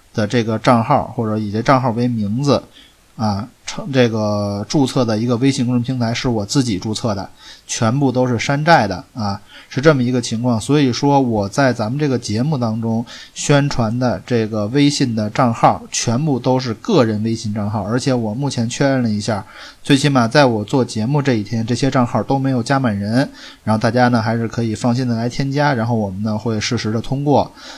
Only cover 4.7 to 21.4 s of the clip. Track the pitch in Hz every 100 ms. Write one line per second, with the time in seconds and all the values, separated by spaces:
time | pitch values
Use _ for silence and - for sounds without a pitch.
4.7 | 160 131 - 120 110 117 120 135 135 120
5.7 | 123 120 131 117 117 135 117 101 143 120
6.7 | 92 107 107 117 98 - - - - -
7.7 | - 113 131 139 123 127 117 - 143 151
8.7 | 165 107 90 - 127 104 98 - - -
9.7 | - 143 143 123 127 120 113 123 117 -
10.7 | 143 139 117 143 139 131 110 98 - 135
11.7 | 113 107 135 151 123 - 107 156 151 120
12.7 | 110 113 113 120 - - - - 143 143
13.7 | - 113 120 127 92 - 120 110 107 104
14.7 | 131 143 143 135 110 107 - 131 117 147
15.7 | 101 - - - 220 156 127 123 127 123
16.7 | 107 - 190 113 107 110 113 113 104 101
17.7 | 113 95 120 131 127 110 107 139 127 113
18.7 | - 139 135 120 104 104 104 - - -
19.7 | - - 139 143 135 113 147 135 113 104
20.7 | 143 123 220 117 147 139 120